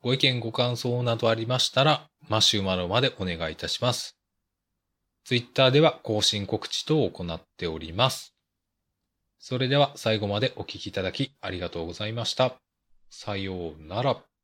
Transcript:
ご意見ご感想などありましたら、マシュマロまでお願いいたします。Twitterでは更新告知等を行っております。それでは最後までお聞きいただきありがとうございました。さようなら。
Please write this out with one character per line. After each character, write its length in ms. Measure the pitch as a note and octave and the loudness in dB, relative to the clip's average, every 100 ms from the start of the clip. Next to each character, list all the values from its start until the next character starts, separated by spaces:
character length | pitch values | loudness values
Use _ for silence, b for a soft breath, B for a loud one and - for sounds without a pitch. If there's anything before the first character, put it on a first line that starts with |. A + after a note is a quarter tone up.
ご 120 | B2 | 0
意 40 | C3 | 2
見 220 | C3+ B2+ | 2 2
ご 120 | A2+ | -4
感 240 | - B2 A#2+ | -2 0 0
想 260 | B2+ A#2+ | -2 0
な 140 | A#2+ A#2 | 0 2
ど 120 | A2+ | 2
あ 60 | |
り 120 | A2+ A2+ | 2 0
ま 120 | B2+ | 0
し 120 | - | 2
た 140 | - | 4
ら、 240 | C#3+ D3 - _ - | 4 2 -2 _ -2
マ 120 | A2 | 2
シ 180 | G#2+ G#2+ | 4 2
ュ 40 | |
マ 140 | F#2+ F#2 | 0 0
ロ 120 | F2+ | 2
ま 120 | G#2+ | 2
で 140 | C3+ - | 2 -2
お 60 | |
願 240 | F#2 E2+ D#2+ | -6 -4 -4
い 20 | |
い 40 | D2+ | -4
た 120 | E2 | -6
し 140 | - | -2
ま 100 | B2 | 0
す。 240 | A#2+ - _ _ _ _ _ _ _ _ _ _ _ | -2 -6 _ _ _ _ _ _ _ _ _ _ _
Twitter 460 | - B2 B2 - C3 | -2 -2 0 2 6
で 100 | C3+ | 6
は 120 | D#3 - | 4 2
更 200 | - G#2+ | -4 0
新 240 | G#2 G#2 G2 | 0 0 -4
告 220 | G#2+ - | -4 -4
知 160 | - | -8
等 200 | - D#3 | 0 0
を 60 | G#2 | 0
行 140 | - | -2
っ 160 | F2 D#2+ _ _ | -8 -8 _ _
て 100 | F2 | -6
お 120 | D#2+ | -6
り 140 | D#2+ | -8
ま 180 | E2+ B2+ | 0 0
す。 240 | - - _ _ _ _ _ _ _ _ _ _ _ | 0 -12 _ _ _ _ _ _ _ _ _ _ _
そ 200 | - B2+ | -6 -2
れ 100 | B2+ | 2
で 80 | C#3+ | 4
は 160 | C#3+ - | 4 2
最 220 | A2+ A2 | 0 0
後 100 | G2+ | 0
ま 120 | G2+ | 0
で 120 | B2 - | 0 -4
お 60 | |
聞 160 | G2 - | -12 -10
き 80 | - | -8
い 40 | |
た 100 | G2 | -4
だ 100 | F#2 | -4
き 200 | - F#2 _ | -2 -6 _
あ 100 | F#2+ | -8
り 100 | F#2 | -6
が 100 | F2 | -6
と 120 | F2 | -6
う 40 | E2 | -8
ご 60 | |
ざ 140 | F2 G#2+ | -6 -6
い 60 | |
ま 120 | A#2 | -4
し 100 | A2 | -6
た。 200 | - C3 - _ _ _ _ _ | 2 0 0 _ _ _ _ _
さ 260 | - - G2+ | -14 -8 -6
よ 380 | F#2+ F#2 E2+ D2+ | -4 -6 -8 -10
う 40 | |
な 200 | D2+ G2 | -8 -2
ら。 300 | C3+ - _ _ | 0 -2 _ _